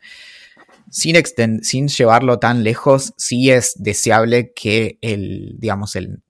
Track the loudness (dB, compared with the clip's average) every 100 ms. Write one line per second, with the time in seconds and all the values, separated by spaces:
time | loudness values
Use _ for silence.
0 | -20 -20 -20 -20 -20 _ _ _ _ -6
1 | 2 2 2 0 0 -2 -4 -2 -2 2
2 | 4 4 4 0 0 0 0 0 2 2
3 | 0 -8 -6 0 4 4 2 -4 -6 -2
4 | 2 2 4 0 0 -6 -2 0 -2 -6
5 | -6 -6 -6 -10 -12 -8 -6 -6 -6 -8
6 | -10 -12 _